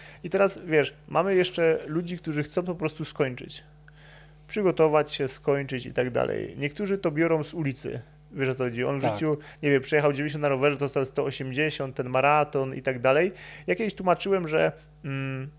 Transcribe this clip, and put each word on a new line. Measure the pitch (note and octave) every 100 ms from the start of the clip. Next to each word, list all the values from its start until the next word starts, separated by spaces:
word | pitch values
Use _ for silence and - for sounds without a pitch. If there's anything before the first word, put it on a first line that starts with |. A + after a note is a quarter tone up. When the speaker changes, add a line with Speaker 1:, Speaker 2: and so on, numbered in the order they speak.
| - -
Speaker 1:
I | E3+
teraz, | F#3+ G3 - F3+
wiesz, | D#3 C3+ - -
mamy | - F#3
jeszcze | F#3 F3+ - E3 D#3+ -
ludzi, | D#3 F3 F3
którzy | - D3
chcą | D3 -
po | F3
prostu | E3+ D#3+ -
skończyć. | D#3 - C3+ B2 - - - - - - - - - - -
Przygotować | - F#3+ E3 D#3+ D3+ D3
się, | - C3+
skończyć | - - C#3 C#3 C3 A#2
i |
tak | - B2+
dalej. | A#2+ B2 - G#2 G2
Niektórzy | C#3+ D3 G3+ G3
to | F3
biorą | D3+ E3 D#3+
z | D3
ulicy. | F3 D3 B2+ - A#2+ - - -
Wiesz, | D#3+ C3+
o |
co | B2+
chodzi? | B2+ A#2
On | B2+ C#3
w |
Speaker 2:
Tak. | C3
Speaker 1:
życiu, | G#2 D#3 D3 - -
nie | D3
wiem, | C#3
przejechał | B2+ D3+ D3
dziewięćdziesiąt | C#3 D3 D3+
na | D3
rowerze, | C3+ C#3+ C#3
to | C#3
stał | D3
sto | C3 -
osiemdziesiąt, | C3+ B2+ C3 B2+ D3+ - C3+ B2
ten | B2+
maraton | B2+ C#3 D3+ D3 C#3 C3+
i | C3+
tak | C3 B2+
dalej. | B2+ C#3 F#3 - - - -
Ja |
kiedyś | F3+ A3
tłumaczyłem, | - F#3 E3+ G3 G3 E3
że, | D#3 D#3+ - - -
mm, | D3 C3+ C3+ C3+ C3